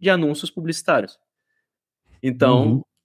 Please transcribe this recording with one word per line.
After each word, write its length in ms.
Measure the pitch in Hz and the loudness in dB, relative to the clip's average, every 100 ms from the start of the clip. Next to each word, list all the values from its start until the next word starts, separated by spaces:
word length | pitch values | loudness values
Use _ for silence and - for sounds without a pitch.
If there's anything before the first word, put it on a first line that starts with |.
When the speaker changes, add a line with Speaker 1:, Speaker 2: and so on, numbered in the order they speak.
Speaker 1:
de 100 | 180 | 0
anúncios 400 | 185 151 147 175 | 0 0 -4 -8
publicitários. 680 | - 160 160 - 143 101 - _ _ _ _ _ _ _ _ _ _ | -10 -8 -6 -2 -2 -2 -10 _ _ _ _ _ _ _ _ _ _
Então, 400 | 131 127 135 123 113 | -6 0 4 4 4
Speaker 2:
Uhum. 160 | 127 - _ | 0 -2 _